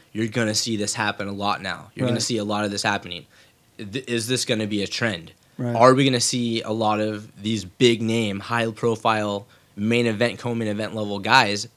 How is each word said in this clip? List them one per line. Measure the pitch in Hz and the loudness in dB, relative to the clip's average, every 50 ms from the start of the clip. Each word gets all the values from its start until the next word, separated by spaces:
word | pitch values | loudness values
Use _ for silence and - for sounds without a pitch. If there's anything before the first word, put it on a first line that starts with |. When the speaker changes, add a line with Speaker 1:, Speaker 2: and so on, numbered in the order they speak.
| - _ - | -20 _ -4
Speaker 1:
you're | 104 113 | -4 -2
gonna | 113 107 127 113 107 104 | -2 0 0 0 0 0
see | 104 - 120 113 104 | -2 -2 -2 -2 -2
this | 101 104 - | -2 -2 -2
happen | - 110 104 101 - 104 98 | -2 -2 -2 -2 -4 -6 -8
a | 98 | -6
lot | 98 101 101 98 71 | -4 -2 -2 -2 -2
now. | 92 95 85 82 - - - | -4 -6 -8 -8 -10 -12 -6
You're | - - 123 | -4 -2 0
gonna | 117 | 0
Speaker 2:
Right. | 113 | 0
Speaker 1:
see | 110 - 123 110 | -2 -2 -2 -2
a | 104 | -2
lot | 104 107 104 107 | -2 -2 -2 -2
of | 104 | -2
this | 101 98 | -2 -2
happening. | - 110 101 98 - 95 90 85 - - _ - - - _ _ _ _ _ - | -2 0 0 -2 -4 -6 -12 -12 -14 -16 _ -20 -20 -20 _ _ _ _ _ -14
Th-, | 110 98 98 135 - - | -12 -8 -8 -8 -4 -2
is | 120 120 107 117 | -2 -2 0 0
this | 127 120 - | -2 -2 0
gonna | - 123 110 110 101 | 0 -2 -2 -2 -2
be | 107 101 | -2 -2
a | 98 95 | -2 -2
trend? | - - 120 117 101 85 80 - - _ _ _ _ - | -4 -2 -2 -2 -2 -4 -8 -12 -20 _ _ _ _ -6
Speaker 2:
Right. | 131 120 120 | -4 -2 4
Speaker 1:
Are | 113 117 127 131 | 6 8 8 8
we | 131 139 | 8 6
gonna | 135 127 120 | 4 2 2
see | - - - 123 120 117 113 117 | 0 0 0 0 -2 -2 -2 -2
a | - - | -2 -2
lot | 110 110 110 107 107 107 | -2 0 2 2 2 2
of | 107 110 107 104 104 - - - 101 | 0 -2 -4 -6 -10 -14 -14 -6 -2
these | 110 113 107 95 | -2 -2 -2 -2
big | 92 - - 131 120 117 104 | -4 0 4 6 6 6 4
name, | 117 110 113 117 113 104 98 98 | 2 0 0 0 0 -2 -4 -6
high | 101 - 117 117 113 117 | -6 -2 -2 0 0 0
profile, | 107 104 - 120 113 107 - 120 110 107 104 104 101 101 107 - _ _ _ _ - | -2 -2 0 0 0 2 2 2 2 2 2 -2 -2 -4 -6 -10 _ _ _ _ -8
main | - 104 110 117 120 120 | -4 0 2 4 4 4
event, | 117 110 101 120 117 101 - | 2 2 2 0 0 -2 -2
co-main | - 123 120 113 113 107 | -6 -6 -4 -4 -2 -4
event | 104 104 107 98 85 | -4 -4 -4 -6 -6
level | 110 107 104 101 101 | -6 -4 -4 -4 -4
guys | 98 107 117 135 123 104 104 101 - - _ | 0 2 4 4 4 4 0 -4 -6 -8 _